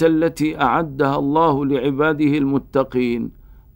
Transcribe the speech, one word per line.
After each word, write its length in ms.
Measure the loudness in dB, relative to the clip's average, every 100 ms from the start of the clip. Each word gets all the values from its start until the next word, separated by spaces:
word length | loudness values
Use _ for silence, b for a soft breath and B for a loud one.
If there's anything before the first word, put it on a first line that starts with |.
التي 580 | 2 2 0 0 -4 0
أعدها 580 | 0 0 -2 -2 -2 0
الله 480 | 0 2 2 2 0
لعباده 720 | 0 -2 0 0 2 0 2
المتقين 920 | 0 -2 -2 -2 0 -2 -2 -2 -6 b b b b